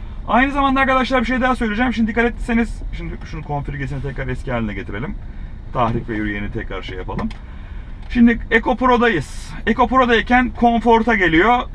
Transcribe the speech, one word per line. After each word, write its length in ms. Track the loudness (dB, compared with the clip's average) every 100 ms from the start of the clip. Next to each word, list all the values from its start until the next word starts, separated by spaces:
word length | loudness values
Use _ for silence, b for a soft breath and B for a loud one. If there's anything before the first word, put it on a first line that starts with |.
| B B 0
Aynı 240 | 2 2
zamanda 280 | 2 2 2
arkadaşlar 420 | 4 2 2 0
bir 40 | 0
şey 160 | 2
daha 140 | 2 2
söyleyeceğim. 380 | 0 0 0
Şimdi 180 | 0 0
dikkat 140 | 2 0
etseniz, 560 | 0 0 0 0 -4 -8 -8
şimdi 160 | -8 -10 -10
şunu 120 | -10
konfigüresini 580 | -6 -6 -6 -6 -6 -6
tekrar 260 | -6 -6 -6
eski 240 | -6 -4
haline 220 | -4 -4
getirelim. 420 | -6 -8 -6 -6 -8 B B B B -8
Tahrik 360 | -2 0 0 -4
ve 60 | -4
yürüyeni 360 | -2 -4 -4
tekrar 300 | -6 -6 -8
şey 160 | -8 -8
yapalım. 320 | -8 -6 -6 B B B B B B B -4
Şimdi 300 | 4 6 4 2
Eco 240 | 2 2 2
Pro'dayız. 760 | 4 4 4 2 -2 -8 -10 -4 -2
Eco 200 | 2 2
Pro'dayken 640 | 4 4 2 4 2 2
konforta 640 | 2 2 4 4 4 4 2
geliyor, 440 | 4 4 4 4 0